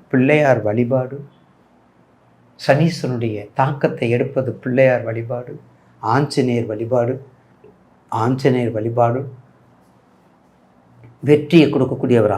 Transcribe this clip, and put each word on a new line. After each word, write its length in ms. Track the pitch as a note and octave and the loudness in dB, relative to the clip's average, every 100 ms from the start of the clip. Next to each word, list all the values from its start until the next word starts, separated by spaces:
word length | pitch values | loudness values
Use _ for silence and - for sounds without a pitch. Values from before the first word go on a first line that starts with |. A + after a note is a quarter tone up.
| - | -2
பிள்ளையார் 500 | C3 C3 D3+ C#3 A#2 G#2 | 0 4 4 4 2 0
வழிபாடு, 500 | A2+ A#2+ C3 B2+ C#3 - _ _ _ _ _ _ _ _ _ _ _ _ - | 0 0 -2 -4 -10 -18 _ _ _ _ _ _ _ _ _ _ _ _ -6
சனீஸ்வரனுடைய 880 | - C#3 E3 - B2+ A#2+ A2+ G#2 G#2 - | 0 2 2 -2 -6 -4 -4 -6 -8 -2
தாக்கத்தை 480 | C3+ C#3 A#2+ - A#2 A#2+ | -2 0 -4 -2 -2 0
எடுப்பது 340 | A#2+ C3+ B2 - | -2 -4 -4 -6
பிள்ளையார் 420 | B2+ B2+ C3 A#2+ A2+ | -2 2 4 2 -4
வழிபாடு, 440 | A2+ A2+ B2 B2+ D3+ - _ _ - | -8 -8 -10 -12 -18 -20 _ _ -8
ஆஞ்சநேயர் 680 | A2 C3 D3 C#3+ B2 A#2+ G#2 | 0 0 0 0 0 0 -4
வழிபாடு, 420 | G#2+ A2+ B2 A#2+ C3+ - _ _ _ - _ _ _ - | -6 -2 -2 -2 -4 -10 _ _ _ -20 _ _ _ -8
ஆஞ்சநேயர் 640 | A2+ A#2+ C3 C#3 B2 A2+ G#2+ | -4 -2 0 2 2 -2 -4
வழிபாடு, 440 | A#2 A#2 A#2 B2+ - - _ _ _ _ _ _ _ _ _ _ _ _ _ _ _ _ - - | -4 0 0 0 -8 -16 _ _ _ _ _ _ _ _ _ _ _ _ _ _ _ _ -20 -6
வெற்றியை 440 | C3 D3+ - E3+ C#3 | 2 2 4 4 6
கொடுக்கக்கூடியவர் 600 | C3 C3 - B2 A#2+ G#2 | 2 -2 -2 2 2 2